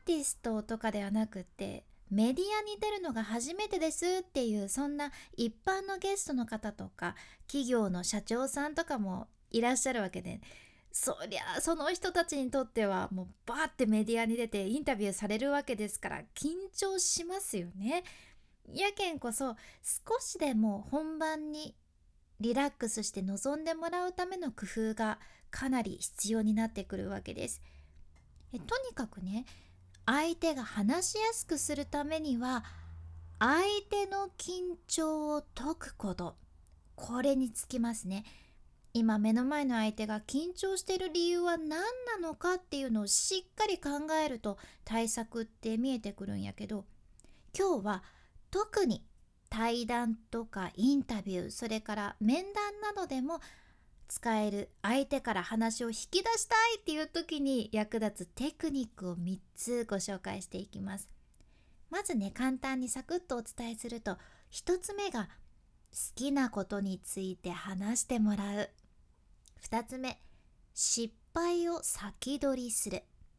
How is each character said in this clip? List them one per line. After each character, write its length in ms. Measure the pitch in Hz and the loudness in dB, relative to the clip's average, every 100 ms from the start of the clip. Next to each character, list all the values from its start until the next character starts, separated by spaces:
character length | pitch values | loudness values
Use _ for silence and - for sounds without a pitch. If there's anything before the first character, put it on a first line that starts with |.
| - | 0
テ 80 | |
ィ 100 | 320 | 0
ス 140 | 277 - | 0 -2
ト 260 | 233 214 | -2 -2
と 160 | 214 226 | -2 -2
か 100 | 220 | 0
で 140 | 208 | 0
は 80 | 196 | 0
な 160 | 214 220 | 0 0
く 160 | 185 | -4
て、 420 | 180 - 196 - - - - | -10 -8 -8 -8 -14 -16 0
メ 240 | 196 233 | 4 6
デ 80 | 262 | 4
ィ 40 | 403 427 | 2 0
ア 40 | |
に 160 | 415 415 | -2 -2
出 80 | 427 | -2
る 120 | 415 | 0
の 100 | 339 | -2
が 100 | 220 | -2
初 300 | 214 233 262 | -2 -2 -2
め 140 | 370 427 | -4 -2
て 100 | 359 | 0
で 140 | 320 | 0
す 120 | - 349 370 | 0 0 0
っ 20 | |
て 240 | 359 277 233 | 0 0 2
い 160 | 208 | 0
う、 40 | 196 | 0
そ 200 | 262 285 | -2 -2
ん 100 | 294 | -2
な 140 | 285 - - - | -4 -8 -10 -2
一 160 | 233 - | -2 0
般 220 | 381 381 392 | -2 0 -2
の 120 | 381 | -2
ゲ 180 | 392 392 | 0 0
ス 80 | - | 0
ト 80 | |
の 140 | 254 226 | -2 -2
方 260 | 214 214 | -4 -6
と 140 | - 190 | -8 -12
か、 260 | - 175 - - - - | -6 -6 -6 -14 -20 -6
企 220 | 285 247 | -2 2
業 240 | 240 196 | 4 4
の 120 | 180 | 2
社 200 | 185 208 | 0 -2
長 240 | - 233 269 | 0 0 0
さ 200 | 285 294 | -2 -2
ん 60 | |
と 100 | 302 | -2
か 140 | 339 262 | -2 0
も 300 | 196 185 - _ - | -2 -4 -8 _ -2
い 100 | 226 | 2
ら 120 | 240 | 4
っ 20 | 254 | 4
し 100 | 262 | 2
ゃ 80 | |
る 80 | 240 | 0
わ 80 | 190 | -2
け 140 | - | -4
で、 180 | - - - - - - - | -8 -10 -14 -20 -20 -20 -4
そ 240 | - - - 220 | 0 2 0 -4
り 80 | 190 | -4
ゃ、 240 | - - | -2 0
そ 140 | 320 320 | 2 2
の 180 | 294 | 2
人 180 | 359 370 | 0 2
た 140 | 349 339 | 2 2
ち 100 | 285 | 2
に 60 | 254 | 2
と 140 | 269 | 0
っ 20 | 262 | 0
て 220 | 233 202 | 2 2
は 220 | 185 - | 2 0
も 120 | 185 | -4
う 40 | 180 - - | -8 -12 -6
バ 120 | 262 | 0
ー 100 | 320 | 0
っ 60 | - | 2
て 100 | 220 | 4
メ 180 | 214 | 4
デ 100 | 214 | 4
ィ 80 | 226 | 2
ア 40 | 226 | 2
に 100 | 233 | 2
出 120 | 233 | 0
て 200 | 202 190 | 0 0
イ 120 | 277 | 0
ン 40 | |
タ 120 | 285 220 | 0 2
ビ 100 | 202 | 0
ュ 40 | |
ー 40 | |
さ 140 | - 208 | 0 0
れ 100 | 214 | 0
る 140 | 277 | 2
わ 100 | 285 | 2
け 140 | 277 214 | 0 -2
で 120 | 208 | -2
す 120 | - | -4
か 100 | 185 | -4
ら、 140 | 139 - | -8 -10
緊 160 | - 302 359 392 - | -4 -2 -2 -6 -2
張 220 | 392 381 | 0 2
し 260 | - - 339 | 2 2 -2
ま 140 | 392 | -2
す 200 | - 202 | -2 -2
よ 80 | 175 190 | -4 -4
ね。 280 | 214 349 - - - - - _ - | -2 -2 -4 -16 -20 -20 -20 _ -10
や 180 | - 403 | -2 0
け 200 | 403 370 | 0 -2
ん 80 | 302 | -2
こ 120 | 240 | -2
そ、 240 | 220 262 220 - - | -2 -2 -4 -12 -8
少 360 | - - - 480 | -2 -2 0 -2
し 200 | - 370 | -2 -2
で 160 | 294 220 | 2 4
も 320 | 214 202 - | 4 2 -2
本 300 | 294 311 311 | -2 -2 -2
番 320 | 311 311 302 | -2 -2 -4
に 240 | 302 311 - _ _ _ - _ - | -8 -10 -16 _ _ _ -20 _ -2
リ 160 | 226 262 | 2 4
ラ 120 | 285 | 2
ッ 40 | |
ク 180 | - 226 | 8 8
ス 140 | 220 | 8
し 80 | 208 | 0
て 100 | 196 | 0
臨 360 | 190 202 262 302 | 0 2 2 2
ん 60 | |
で 120 | 320 320 | 0 0
も 140 | 339 | 0
ら 180 | 349 359 | 2 2
う 60 | |
た 120 | 359 359 | 2 -2
め 100 | 370 | 0
の 160 | 294 | -2
工 140 | - 190 | -4 -4
夫 280 | 226 220 214 | 0 0 2
が 240 | 220 214 - - - | 0 0 -8 -20 -12
か 180 | - 262 | -4 0
な 140 | 254 | 2
り 140 | 202 - | 0 -2
必 300 | - - 202 | -6 -2 0
要 100 | 220 | 4
に 140 | 214 214 | 4 4
な 100 | 226 | 2
っ 60 | |
て 100 | 208 | -2
く 140 | 185 190 | -6 -4
る 120 | 196 | -4
わ 120 | 196 | -4
け 140 | 180 - | -6 -6
で 120 | - | -6
す。 120 | - - - - - - - - - - | -6 -12 -20 -20 -20 -20 -20 -20 -20 -12
え、 60 | 240 | -10
と 180 | - 494 508 | -4 -4 -4
に 60 | - | -6
か 100 | 220 | -8
く 160 | 190 | -6
ね、 240 | 185 214 - - - - - - - | -6 -6 -8 -16 -20 -20 -20 -6 2
相 280 | 277 330 339 | 2 2 2
手 200 | 330 269 | 2 0
が 80 | |
話 480 | 214 214 202 330 370 | -2 2 4 4 2
し 60 | 427 | 2
や 140 | 440 | 2
す 120 | 453 - | 0 -2
く 140 | 302 | 0
す 160 | - 285 | 0 -2
る 100 | 285 | -2
た 180 | 294 | -2
め 160 | 294 320 | 0 0
に 200 | 302 233 | 0 0
は、 260 | 247 247 - - - - - - - - | 0 -2 -4 -14 -14 -14 -14 -14 -8 2
相 240 | 233 311 392 415 - | 6 6 6 2 0
手 160 | 403 392 | 0 0
の 220 | 392 392 - | 0 -4 -6
緊 360 | - 359 359 349 - | -6 -4 -4 -6 -4
張 480 | - 311 311 302 302 | 0 2 2 0 -2
を 80 | - | -4
解 220 | - 277 320 | -6 -4 -4
く 200 | - - | -6 -6
こ 200 | 202 180 | -4 -2
と、 200 | 170 - - - - - - - | -4 -8 -18 -20 -20 -20 -20 -12
こ 260 | - 247 | -4 2
れ 140 | 277 269 | 4 4
に 160 | 254 | 2
つ 160 | - - | -2 -4
き 120 | 254 | 0
ま 140 | 233 | 0
す 140 | 220 185 | 0 -4
ね。 180 | 196 - - - - - - - | -6 -8 -18 -20 -20 -20 -20 -4
今 280 | 233 220 214 | 4 4 6
目 140 | 214 | 6
の 120 | 226 262 | 4 4
前 200 | 294 269 | 2 2
の 100 | 226 | 2
相 180 | 214 | 2
手 140 | 214 214 | 0 -2
が 120 | 214 | -4
緊 340 | - 277 339 359 | -2 -2 -2 -2
張 200 | 392 381 | 0 0
し 60 | |
て 160 | - 370 | 0 0
る 140 | 370 | 0
理 160 | 339 349 | 2 2
由 120 | 349 | 2
は 160 | 349 330 | 2 0
何 120 | 302 | -2
な 480 | 311 427 508 494 415 | -2 -2 -4 -4 -4
の 140 | 330 | -4
か 220 | 302 349 359 | -2 0 0
っ 40 | |
て 200 | - 277 | -2 -4
い 40 | 262 | 0
う 60 | |
の 100 | 220 | 0
を 60 | 202 | 2
し 380 | - - 381 - | 2 2 -2 -4
っ 60 | |
か 140 | - 427 | -2 0
り 100 | 359 | 0
考 340 | 285 285 311 311 | -2 -2 0 0
え 120 | 302 | 0
る 120 | 233 | -2
と 180 | 208 196 - - | -6 -6 -12 -14
対 240 | - 226 226 | -2 0 0
策 360 | - 220 233 | -2 -4 -6
っ 20 | 226 | -8
て 320 | - 220 220 | -6 -2 0
見 140 | 262 | 0
え 80 | 247 | 0
て 120 | 208 | -4
く 140 | 202 202 | -6 -6
る 80 | |
ん 80 | 202 | -4
や 120 | 202 | -6
け 120 | - 208 | -6 -6
ど、 200 | 214 - - - - - - - - | -6 -8 -20 -20 -20 -20 -20 -8 0
今 280 | 392 294 | 2 2
日 20 | 208 | 0
は 180 | 185 - - - - - | -2 -6 -20 -20 -20 -4
特 380 | 381 427 427 311 | -2 2 4 4
に 180 | - - - - _ - | 2 -4 -20 -20 _ -8
対 340 | 220 233 240 226 | -2 0 0 0
談 300 | 240 233 226 | 0 0 -2
と 300 | - 226 220 | -4 -6 -6
か 260 | 196 180 180 | -6 -6 2
イ 200 | 247 285 | 4 6
ン 80 | |
タ 180 | - 214 | 2 -2
ビ 120 | 190 | -2
ュ 120 | 180 - | -4 -4
ー、 40 | |
そ 160 | - 226 | -4 -4
れ 140 | 220 | -4
か 120 | 220 | -4
ら 220 | 214 202 - | -4 -4 2
面 320 | 214 311 392 | 4 4 0
談 300 | 415 415 415 | -4 -4 -2
な 180 | 415 403 | -4 -2
ど 60 | 349 | -2
で 160 | 262 | -2
も 200 | 269 339 - - - - - - - | -2 -4 -8 -20 -20 -20 -20 -18 -8
使 320 | - 233 220 | -4 0 2
え 100 | 214 | 2
る、 220 | 202 - - | -2 -6 -4
相 240 | 202 262 269 | 2 2 2
手 160 | 269 | 0
か 140 | 247 190 | 0 -2
ら 80 | |
話 420 | 175 220 226 226 233 | 0 0 0 0 -4
を 40 | |
引 180 | 220 - | -4 -2
き 140 | 359 | 0
出 140 | 440 453 | 2 0
し 100 | - | 4
た 60 | 440 | 4
い 240 | 466 440 | 4 2
っ 40 | |
て 80 | - | -2
い 80 | 302 | -2
う 60 | 311 | -2
時 360 | 339 330 302 | -4 -2 0
に 280 | 277 254 214 | 2 2 2
役 280 | 214 214 226 | 0 0 0
立 260 | 214 - 180 | 0 -2 -10
つ 40 | |
テ 180 | - 285 | -4 -4
ク 180 | - 320 | -2 -2
ニ 160 | 277 233 | -2 -4
ッ 20 | - | -4
ク 140 | 180 | -6
を 40 | 175 | -2
三 240 | 175 190 - | -2 -4 -8
つ 320 | - 226 240 226 | -6 -2 -2 0
ご 100 | 196 | -2
紹 220 | 208 190 | -2 -6
介 220 | 208 190 | -6 -8
し 60 | - | -8
て 100 | 185 | -10
い 80 | 196 | -8
き 160 | - | -8
ま 160 | 196 196 | -8 -8
す。 100 | - - - - - - - - - | -10 -14 -20 -20 -20 -20 -20 -20 -6
ま 100 | 359 | -4
ず 140 | 415 247 | 0 0
ね、 160 | 196 | 0
簡 260 | - 262 262 | 0 -2 0
単 220 | 269 262 | -2 -2
に 100 | 254 | -2
サ 140 | 262 | -4
ク 120 | - 349 | -2 -4
ッ 40 | |
と 180 | 359 240 | -2 -6
お 60 | |
伝 260 | 226 - 233 | -6 -8 -8
え 60 | 226 | -6
す 120 | 240 | -6
る 140 | 233 | -6
と、 160 | 214 175 - - - | -4 -6 -8 -20 -14
一 300 | - - 359 | -6 0 2
つ 140 | - | 0
目 180 | 403 403 | -2 -2
が 140 | 226 190 - - - _ _ _ | -2 -4 -8 -20 -20 _ _ _
好 60 | - - - | -2 -2 0
き 160 | 277 | 0
な 180 | 277 247 | 2 2
こ 160 | 202 190 | 0 -2
と 160 | 202 | -2
に 180 | 196 180 | -2 -4
つ 200 | - 196 | -6 -4
い 160 | 190 180 | -4 -4
て 160 | 180 | -6
話 480 | 170 196 185 202 247 | -6 -6 -4 0 0
し 40 | - | 2
て 120 | 240 | 4
も 180 | 214 202 | 4 4
ら 280 | 202 208 | 0 -2
う。 60 | - - - - - _ _ - - - | -4 -6 -20 -20 -20 _ _ -20 -20 -16
二 220 | - 226 | -2 -2
つ 140 | 226 254 | -2 -6
目、 240 | 262 - - - - _ _ | -6 -8 -16 -20 -20 _ _
失 400 | - - - 226 - _ | -2 0 2 -2 -6 _
敗 340 | 330 349 349 339 | 0 2 2 2
を 160 | 339 | 0
先 560 | - - 202 - 254 285 | -2 -2 -4 -6 -4 0
取 240 | 277 262 | 0 0
り 80 | 240 | 0
す 180 | - 208 | -2 -2
る。 140 | 185 - - - | -4 -8 -20 -20